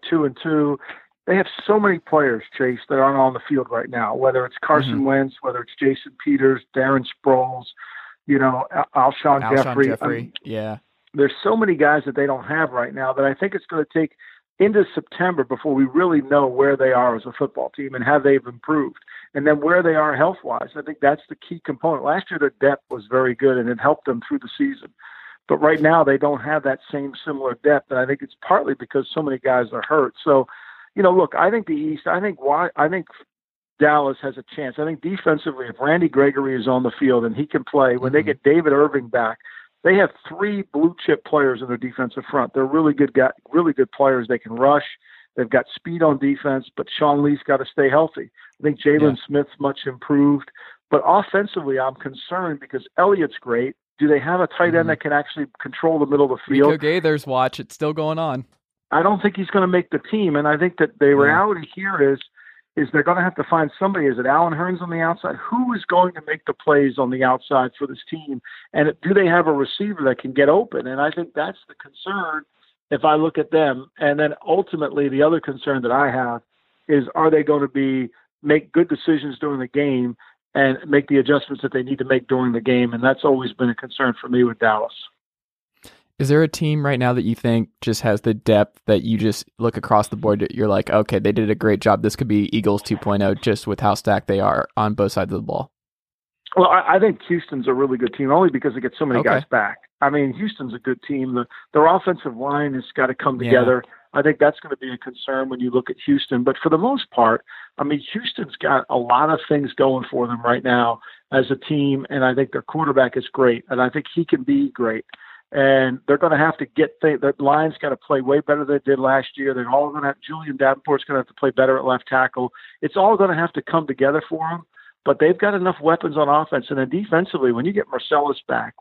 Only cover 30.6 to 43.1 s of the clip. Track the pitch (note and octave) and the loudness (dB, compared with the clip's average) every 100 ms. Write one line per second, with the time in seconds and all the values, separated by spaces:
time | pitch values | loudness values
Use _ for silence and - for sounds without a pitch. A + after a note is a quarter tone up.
30.6 | - - - - F#3+ F#3 D#3+ - F3 A3+ | -20 -20 -10 0 4 4 2 2 2 0
31.6 | G3 D3+ D#3 D3+ - F3+ G3+ E3+ C3+ D3 | -2 -4 -4 -6 -4 -2 -4 -4 -2 0
32.6 | F3 - D#3 F#3 D#3+ - _ _ _ _ | -2 0 0 -2 -8 -16 _ _ _ _
33.6 | _ _ D3+ D3+ C#3 C3+ C#3 C3 B2 - | _ _ 2 4 0 -4 -8 -12 -14 -12
34.6 | C#3 B2 D#3 D#3 E3 F#3+ - D#3 D#3+ C3 | -10 -6 -6 -6 -8 -4 -2 -2 -2 -8
35.6 | A#2+ G#2+ C#3 E3+ E3 C3 C#3 C3+ C#3 C3 | -12 -6 0 2 2 2 2 2 -2 -2
36.6 | A#2 B2+ B2+ - C#3 B2 A#2 A2 G#2 D3+ | 0 0 -2 0 2 2 0 -4 -4 -4
37.6 | B2+ C#3+ C3 B2 B2+ C#3+ D#3 C3+ C#3 D#3+ | -2 2 2 2 0 0 0 0 2 4
38.6 | D#3 C#3 D3 C#3 A#2+ A#2+ A2+ A2 - - | 4 4 2 0 -2 -2 -2 -6 -14 -20
39.6 | - _ F3 F#3+ F#3 - - E3 G#3 G3+ | -20 _ 2 4 2 -2 -16 -6 -4 -4
40.6 | G3 C#3+ E3 F3 - D3+ - D3+ C#3 A#2+ | -6 0 0 0 -2 -2 0 0 0 -2
41.6 | B2+ A#2+ B2+ A#2+ B2 C3 - C#3+ B2 C3+ | -6 -8 -8 -8 -8 -8 -6 -4 -2 -2
42.6 | C3+ D3+ D#3 C#3 C#3 | 0 2 2 2 2